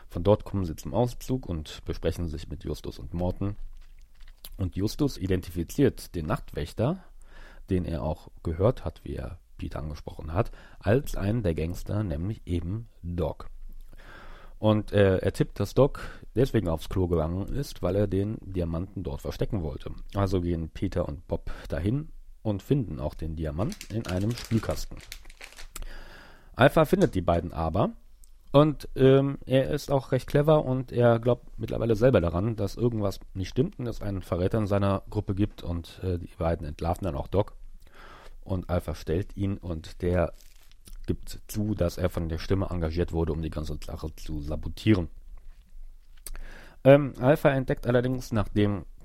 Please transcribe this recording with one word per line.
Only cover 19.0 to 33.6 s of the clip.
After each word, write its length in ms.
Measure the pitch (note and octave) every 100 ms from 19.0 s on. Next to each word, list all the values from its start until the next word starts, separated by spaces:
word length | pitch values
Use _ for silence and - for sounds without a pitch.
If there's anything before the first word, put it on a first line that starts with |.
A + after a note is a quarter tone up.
dort 180 | E2 C#2+
verstecken 420 | C#2+ - - G2+
wollte. 280 | D#2 C2+ - - -
Also 260 | G2 G2 F#2
gehen 300 | F2 E2+ D#2+
Peter 360 | - G2 F2+ E2
und 180 | D2 -
Bob 220 | E2+ - - -
dahin 400 | D#2 F2 C3+ D#3 - - -
und 200 | G#2+ G2
finden 360 | - C#3+ G2 D2
auch 160 | D2
den 220 | - E2 D#2+
Diamanten 580 | D#2 D2 A#2+ G#3 -
in 120 | G#2+ -
einem 240 | F2+ G2+
Spülkasten. 680 | A#2+ - A2+ - - - - - - - - - - - - - - - - - - -
Alpha 320 | - C3+ - D#3
findet 280 | G#3 D3+
die 60 | F#2+
beiden 320 | E2+ E2+ E2+
aber 380 | - D#2+ F2 E3+ A3+ - - - - -
und, 380 | C#3 D3+ C#3 - -
ähm, 400 | C3 C3+ C#3 C#3
er 240 | - C3 C3+
ist 220 | D3 -
auch 200 | C#3 -
recht 140 | B2+ -
clever 380 | D3 D3 D3+
und 260 | C#3 C3 B2+
er 280 | - A#2+ A#2
glaubt 400 | A#2+ A#2+ - -
mittlerweile 360 | A2+ A2+ A2+
selber 280 | G#2+ B2 A2+
daran, 340 | E2+ E2 A2 A2
dass 200 | G2+ -
irgendwas 440 | A#2+ A2 G2 - -
nicht 160 | F#2+ F#2
stimmt 280 | -